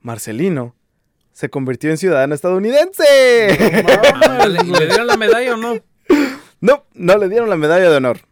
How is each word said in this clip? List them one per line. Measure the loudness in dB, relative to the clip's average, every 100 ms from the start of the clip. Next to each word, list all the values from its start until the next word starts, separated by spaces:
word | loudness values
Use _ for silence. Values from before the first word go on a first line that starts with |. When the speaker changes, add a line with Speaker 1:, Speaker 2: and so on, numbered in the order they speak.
Speaker 1:
Marcelino | -14 -14 -12 -6 -4 -4 -8 _ _ _ _ _ _
se | _ -10
convirtió | -8 -8 -6 -4
en | -2
ciudadano | -2 0 -2 -2
estadounidense. | -4 -2 0 0 -2 0 4 4 4 2 2 0 0 0
Speaker 2:
No | 2 2 2
mames, | 2 0
Speaker 3:
Ándale, | 2 -2 0
¿y | -2
le | -2
Speaker 2:
güey. | 0
Speaker 3:
dieron | 0 0
la | -2
medalla | 0 0 0
o | -4
no? | -6 -8 _ _ -2 0 0 -8 _ _
Speaker 1:
No, | 0 0 _
no | -6 0 2
le | 2
dieron | -2 -2
la | -2
medalla | 2 2 4
de | 2
honor. | 0 -4 _